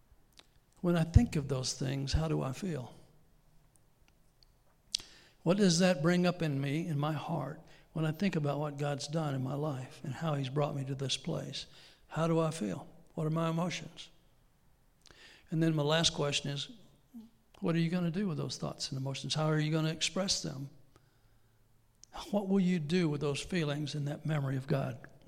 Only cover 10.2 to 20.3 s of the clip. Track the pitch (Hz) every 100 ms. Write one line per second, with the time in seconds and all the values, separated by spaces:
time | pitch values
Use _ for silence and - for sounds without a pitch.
10.2 | 165 143 131 143 147 143 135 135 135 -
11.2 | - - 139 135 - - - - - -
12.2 | 165 165 160 151 104 175 - - - -
13.2 | 156 160 165 165 180 - - - - -
14.2 | _ _ _ _ _ _ _ _ - -
15.2 | - - - 160 165 156 143 160 165 -
16.2 | 143 143 147 139 - - - - _ 233
17.2 | 220 _ _ - 185 165 165 180 170 160
18.2 | 208 143 135 - 147 - - 135 131 135
19.2 | 139 151 156 156 151 160 156 160 - 185
20.2 | 190